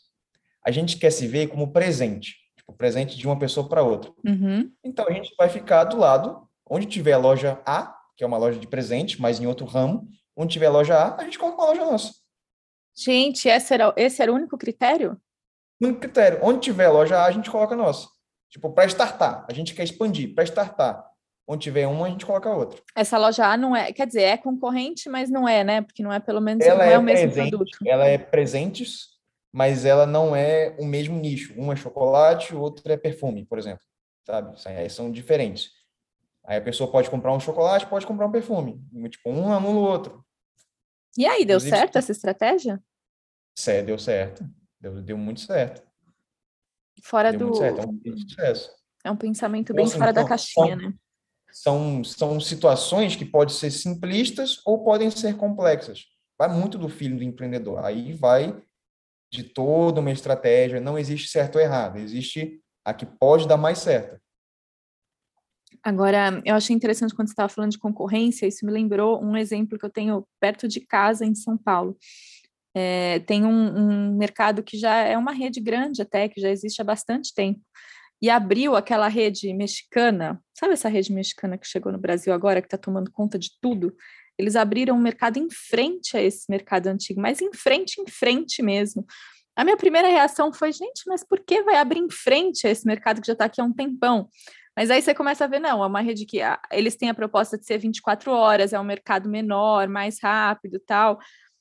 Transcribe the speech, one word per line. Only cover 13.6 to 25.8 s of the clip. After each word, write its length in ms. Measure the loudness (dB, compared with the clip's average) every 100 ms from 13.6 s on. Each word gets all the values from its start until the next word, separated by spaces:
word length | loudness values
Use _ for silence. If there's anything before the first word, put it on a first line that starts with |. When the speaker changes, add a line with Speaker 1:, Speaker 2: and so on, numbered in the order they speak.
| 4 2
Speaker 2:
era, 180 | 4 4
esse 280 | 2 2
era 80 | 0
o 40 | 0
único 220 | -2 -8
critério? 640 | -8 -2 0 2 0 -6 _ _ _ _ _ -4
Speaker 1:
O 60 | -2
único 140 | -2
critério. 400 | -2 4 4 6
Onde 180 | 2 2
tiver 240 | 0 4 6
a 60 |
loja 280 | 6 6 4
A, 60 | 4
a 60 |
gente 200 | 2 -2
coloca 240 | 0 0 0
a 20 |
nossa. 300 | 0 -2 -8 _ _ _ _
Tipo, 220 | -10 -2
pra 140 | 4 4
startar. 600 | 4 0 0 -2 -2 -10
A 60 |
gente 220 | -10 -8 -6
quer 80 |
expandir. 500 | -6 -4 -2 -2 -4
Pra 100 | -2
startar. 600 | 0 0 -2 0 -2 -2 -12 _ _ _ -12
Onde 140 | -10
tiver 240 | -4 0 0
uma, 220 | 0 -4
a 20 |
gente 160 | -6 -4
coloca 240 | -2 -2
a 60 | -2
outra. 260 | -4 -8 _ -4
Speaker 2:
Essa 240 | 0 4
loja 260 | 4 4 4
A 100 | 4
não 200 | 2 0
é, 180 | -2
quer 140 | -4 -2
dizer, 160 | 2
é 120 | 2 2
concorrente, 720 | -2 -4 -2 -2 -4 -8 -8
mas 220 | -6 -2
não 180 | 0 2
é, 160 | 4
né? 180 | 2 0